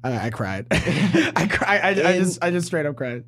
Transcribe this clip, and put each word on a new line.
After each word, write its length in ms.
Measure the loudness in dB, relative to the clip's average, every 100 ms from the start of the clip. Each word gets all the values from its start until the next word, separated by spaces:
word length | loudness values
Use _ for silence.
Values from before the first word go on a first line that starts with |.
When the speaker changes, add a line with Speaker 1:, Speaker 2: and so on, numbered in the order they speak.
Speaker 1:
I, 240 | -4 -4 -4
I 20 |
cried. 380 | -4 -6 -6 -2
<laughs> 40 |
Speaker 2:
<laughs> 0 |
Speaker 1:
I 760 | -2 0 0 2 2 2 0 0
cry-, 280 | 0 2 2
I, 80 | 2
I 20 | 2 2
Speaker 2:
In 100 | 4
Speaker 1:
just, 200 | 0 0
I 80 | 0
just 160 | 0 -2
straight 180 | -2 -2
up 100 | -4
cried. 280 | -6 -6